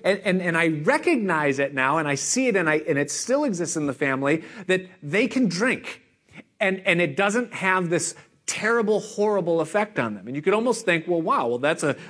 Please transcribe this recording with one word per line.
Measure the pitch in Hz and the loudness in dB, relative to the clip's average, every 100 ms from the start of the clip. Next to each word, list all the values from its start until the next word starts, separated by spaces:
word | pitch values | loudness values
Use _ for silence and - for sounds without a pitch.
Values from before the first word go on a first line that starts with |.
and, | 180 196 202 | 0 0 0
and, | 185 | 0
and | 180 165 | 2 2
I | 165 | 2
recognize | 151 165 302 349 277 196 160 147 135 | 2 2 2 2 0 0 2 2 0
it | 139 139 | 0 0
now, | 131 160 | 2 2
and | 147 | 0
I | 139 | -2
see | - 247 254 | -2 0 2
it, | 196 | 2
and | 160 | 2
I, | 156 160 | 0 0
and | 143 | 0
it | 143 | -2
still | - - 277 | -4 -2 0
exists | 294 175 160 160 | 0 -2 -4 -2
in | 147 | -4
the | |
family, | 127 139 135 139 156 - - 180 | -2 -2 0 0 0 -2 -8 -2
that | 185 185 - | -2 -2 -14
they | 147 190 233 | -4 0 0
can | 247 220 | 2 0
drink, | 170 254 160 - - _ _ _ - - - | 2 -2 -2 -8 -16 _ _ _ -20 -20 -2
and, | 196 190 190 | -2 0 2
and | 175 | 2
it | 170 135 | 2 2
doesn't | 202 226 240 | 0 0 -2
have | - 190 185 170 | -2 0 2 2
this | 165 - - - _ - | 0 -2 -8 -18 _ -10
terrible, | - 214 233 220 208 | -4 0 2 2 0
horrible | - - 214 202 170 165 | -2 -2 0 2 2 0
effect | 156 208 208 - | 0 -2 0 -2
on | 117 | -2
them. | 104 104 | -4 -8
And | |
you | 139 | -4
could | 165 | 0
almost | 208 247 - - | 2 2 0 0
think, | 165 170 | 0 0
"Well, | 170 | 0
wow, | 160 226 120 | 0 0 0
well, | 120 | 0
that's | 143 170 | 0 0
a, | 151 135 - | -2 -2 -6